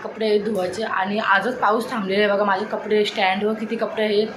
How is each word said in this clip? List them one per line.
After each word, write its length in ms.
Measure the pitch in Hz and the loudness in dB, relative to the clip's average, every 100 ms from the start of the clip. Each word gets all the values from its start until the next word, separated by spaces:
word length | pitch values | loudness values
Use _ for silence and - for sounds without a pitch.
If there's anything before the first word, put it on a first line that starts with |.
कपडे 340 | 311 - 220 208 | -10 -4 2 2
धुवायचे 400 | 208 202 180 185 | 2 -2 -2 -4
आणि 340 | 220 - 190 208 | -4 -2 -2 -2
आजच 380 | 214 196 196 254 | 2 2 2 0
पाऊस 300 | 226 220 - | 2 2 0
थांबलेला 340 | 247 190 196 | -4 -2 2
आहे 80 | 208 | 2
बघा. 120 | 196 | 2
माझे 220 | 208 190 214 | 2 0 -2
कपडे 380 | 214 208 214 208 | -6 0 2 2
स्टँडवर 480 | - 190 196 208 | 2 0 2 0
किती 220 | 220 220 226 | -2 -4 -4
कपडे 280 | 214 - | -4 -2
आहेत 240 | 214 208 214 | 0 2 0